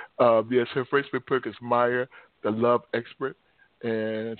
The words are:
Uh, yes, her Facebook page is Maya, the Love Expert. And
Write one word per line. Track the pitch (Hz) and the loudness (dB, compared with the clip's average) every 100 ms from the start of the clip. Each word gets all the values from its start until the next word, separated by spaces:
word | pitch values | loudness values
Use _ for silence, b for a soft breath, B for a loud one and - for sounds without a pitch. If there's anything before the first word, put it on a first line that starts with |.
| B - | B 2
Uh, | 123 113 110 | 4 4 4
yes, | 123 120 | 0 0
her | 139 123 | -2 -2
Facebook | 143 139 131 - | -2 -2 -6 -2
page | 131 123 | -4 -4
is | 104 | -10
Maya, | 120 120 120 123 127 B B _ | -2 2 2 0 -4 B B _
the | 107 | -4
Love | 110 117 120 - | 0 2 2 0
Expert. | 113 117 - 135 - _ b b _ | -6 -6 -8 -10 -10 _ b b _
And | 117 113 110 110 113 113 | -6 -4 -4 -6 -8 -6